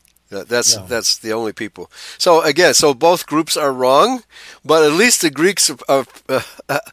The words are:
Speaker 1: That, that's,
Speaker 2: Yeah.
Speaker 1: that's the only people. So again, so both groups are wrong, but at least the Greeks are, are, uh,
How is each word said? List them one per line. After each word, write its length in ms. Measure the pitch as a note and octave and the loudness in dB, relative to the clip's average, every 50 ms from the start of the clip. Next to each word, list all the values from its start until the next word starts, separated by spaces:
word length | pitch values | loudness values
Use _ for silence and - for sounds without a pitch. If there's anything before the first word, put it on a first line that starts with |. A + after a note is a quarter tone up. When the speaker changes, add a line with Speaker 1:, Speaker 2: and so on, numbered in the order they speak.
| _ _ _ _ _ _ | _ _ _ _ _ _
Speaker 1:
That, 180 | G2+ G2 F2 - | -14 -14 -8 -4
that's, 280 | A#2+ A#2+ A2+ - A2+ | -4 -2 0 -2 -2
Speaker 2:
Yeah. 80 | G2+ F#2 | -4 -6
Speaker 1:
that's 320 | A2+ B2 A2+ G2 - - - | -6 -6 -4 -4 -4 -4 -4
the 140 | - A2 | -6 -6
only 200 | A2 A#2 A2+ G#2+ | -6 -4 -6 -8
people. 380 | F#2+ - A2+ G2 - F2+ E2+ - - - - - - | -8 -10 -12 -12 -12 -16 -20 -20 -20 -20 -20 -18 -12
So 240 | - - F3+ D#3+ D#3+ | -2 2 2 4 4
again, 300 | - D#3 C#3 E3+ F3+ D3 B2 | 4 2 2 4 4 4 4
so 200 | - - D3 C3+ | 4 2 2 2
both 320 | A#2 D3+ E3+ F3+ D#3+ - | 2 2 2 2 0 -2
groups 300 | - D3 D#3 D#3+ - - | -4 -4 -4 -4 -4 -4
are 160 | - D3+ C#3 | -2 -2 -2
wrong, 500 | C3 B2+ B2+ B2+ C3+ D3 F#3+ A#3+ C4 A#3+ - _ - - - - - - - | -2 0 2 4 4 4 4 2 0 -4 -10 _ -20 -20 -20 -20 -20 -10 -2
but 200 | C#3 D#3 D#3+ D#3 | 0 2 4 4
at 80 | D3 | 4
least 300 | D3+ F3 A#3 B3 - - | 4 2 2 2 2 0
the 80 | - D#3 | -2 -2
Greeks 380 | C#3 C#3+ E3 G3 F#3+ - - - | -2 -2 -2 -2 0 -2 -4 -4
are, 360 | C#3 - - - C#3 C3+ A#2+ - - - _ - | -4 -6 -4 -2 -2 -2 -2 -6 -12 -18 _ -6
are, 160 | C3 A#2+ - - - - - - | -4 -4 -4 -8 -14 -16 -10 -8
uh, 100 | C#3 D3+ - - | -8 -8 -8 -10